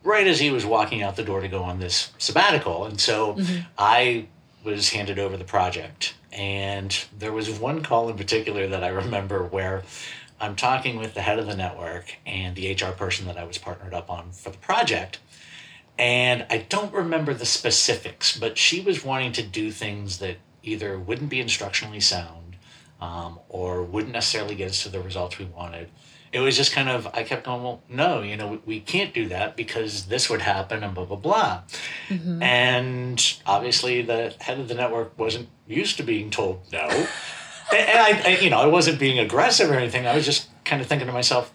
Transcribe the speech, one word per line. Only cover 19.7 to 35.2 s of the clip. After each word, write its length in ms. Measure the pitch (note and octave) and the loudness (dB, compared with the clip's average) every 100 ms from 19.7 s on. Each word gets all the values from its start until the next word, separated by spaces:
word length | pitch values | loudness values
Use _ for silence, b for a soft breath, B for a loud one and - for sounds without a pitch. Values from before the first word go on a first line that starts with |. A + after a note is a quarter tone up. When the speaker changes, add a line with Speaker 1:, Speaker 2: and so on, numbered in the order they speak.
Speaker 1:
things 460 | G#2+ G#2+ G2+ G2+ F#2 | -4 -6 -6 -6 -6
that 180 | F#2+ F2+ _ _ | -6 -8 _ _
either 340 | A2 G#2+ G2+ F#2+ | -8 -4 -4 -6
wouldn't 300 | F#2 B2+ D3 | -4 -4 -2
be 120 | C3 | -4
instructionally 580 | A2+ - G2 - G#2+ G#2 | -2 -2 -2 -4 -4 0
sound, 560 | - F2+ E2+ E2 E2+ F#2 B B B _ | 0 0 -6 -14 -18 -20 B B B _
um, 400 | F2 E2+ E2+ F2 - | -10 -8 -10 -12 -12
or 340 | F#2 F2+ F2+ | -6 -2 -2
wouldn't 300 | F2 G2+ A2 | -2 -4 -2
necessarily 420 | A#2 - A2 G2+ | -2 -2 -2 -4
get 160 | F#2+ F#2+ | -6 -4
us 120 | F#2+ | -4
to 60 | G2+ | -4
the 100 | F#2+ | -8
results 380 | F#2 F#2 F2+ - | -6 -6 -6 -6
we 60 | F#2 | -12
wanted. 420 | F2 F2 E2 E2+ B B B B | -10 -12 -12 -16 B B B B
It 80 | B2+ | 0
was 160 | C3 A#2+ | 2 4
just 160 | C3+ | 2
kind 160 | C#3+ C3+ | 2 0
of, 200 | B2 A2 | 0 -2
I 100 | - | -6
kept 200 | A2+ B2+ | -4 -6
going, 200 | C3 B2 | -4 -6
"Well, 180 | B2 - _ | -6 -8 _
no, 340 | B2 F3 C3 | 0 2 2
you 140 | G2+ G#2 | -4 -6
know, 100 | G#2 | -6
we, 100 | A2 A2 | -8 -6
we 140 | G#2+ | -8
can't 320 | - F3+ G3 | -2 -2 0
do 160 | A#2 G#2 | -2 -2
that 260 | F2+ G#2+ - | -2 -4 -4
because 500 | A2 A#2 A2 G2+ F#2 | -6 -4 -4 -6 -4
this 240 | A#2 - | -2 0
would 120 | A2 | 0
happen 420 | - G2 F#2+ A2 | 0 0 -2 -6
and 100 | G#2 | -6
blah, 120 | F#2 F2+ | -6 -6
blah, 100 | G2+ | -4
blah." 460 | C#3+ A3 D3+ G2+ - B B B B | 2 2 2 -2 -8 B B B B
Speaker 2:
Mm-hmm. 340 | F#3 E3+ E3+ | -4 -2 0
Speaker 1:
And 920 | B2+ B2 B2+ B2 B2+ B2+ B2+ A#2+ - - | 4 6 6 4 0 -4 -4 2 0 0
obviously 580 | - G2+ B2 A#2 B2+ B2 | 2 2 2 0 2 0
the 320 | A2+ A2+ A#2 - | 0 -2 -2 -6
head 220 | - C#3 | -6 -6
of 80 | A#2+ | -4
the 60 | |
network 440 | A#2+ A#2+ A#2 A2+ | -2 -2 -2 -4
wasn't 300 | - | -2